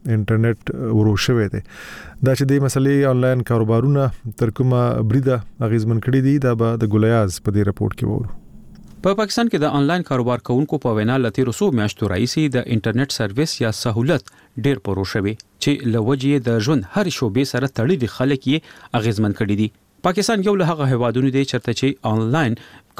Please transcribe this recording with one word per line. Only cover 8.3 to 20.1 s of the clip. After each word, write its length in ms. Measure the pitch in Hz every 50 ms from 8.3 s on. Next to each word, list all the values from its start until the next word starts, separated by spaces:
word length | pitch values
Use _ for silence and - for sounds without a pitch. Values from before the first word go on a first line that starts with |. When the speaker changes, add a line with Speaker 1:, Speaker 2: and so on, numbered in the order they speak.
| - - - - - - - - - - - - - - -
Speaker 2:
په 120 | 185 196 208
پاکستان 280 | 214 196 - 240 233
کې 100 | 233 - 165
د 100 | 147 151 139
آنلاین 260 | 143 143 143 175 180 170 -
کاروبار 320 | 139 123 120 123 123 117 -
کوونکو 300 | - 123 127 151 - 160 139 -
په 80 | 127 110
وینا 180 | 107 107 117 127
له 120 | 139 123 110 -
تیرو 140 | - 131 120
څو 140 | 110 - 202 202 139 117
میاشتو 300 | 104 104 - - 110 98
راهیسې 420 | 90 92 117 120 - 160 156 147 127
د 80 | 123 120 - 120
انټرنیټ 400 | 110 - 113 104 123 139 139 -
سرویس 400 | - 117 101 98 127 156 156 - -
یا 100 | 127 113
سهولت 580 | 107 - - 123 104 117 120 147 170 - - - _ _ _ _ - 120 107
ډیر 120 | 139 139 - -
پرو 200 | 101 95 95 98
شوی 300 | - - 113 95 101 110
چې 580 | - - _ _ - - 143 143 - - 117 110
له 60 | 117
وجې 300 | 107 113 143 135 131 139 147
یې 60 | 139 113
د 160 | 120 117 113 107
ژوند 200 | 127 160 131 98 - -
هرې 180 | 202 208 180 -
شعبې 260 | - 131 107 98 123 139
سره 240 | - - 123 131
تړلي 460 | 135 - - 113 143 190 151 123 104 -
خلک 340 | - 160 139 143 - -
یې 120 | 127 143 156 - - - - - - - 117
اغیزمن 360 | 107 117 107 101 110 101 98 -
کړي 160 | 113 98 104 101
دي. 60 | 107 107 _ _ _ _ _ _ -
پاکستان 380 | 180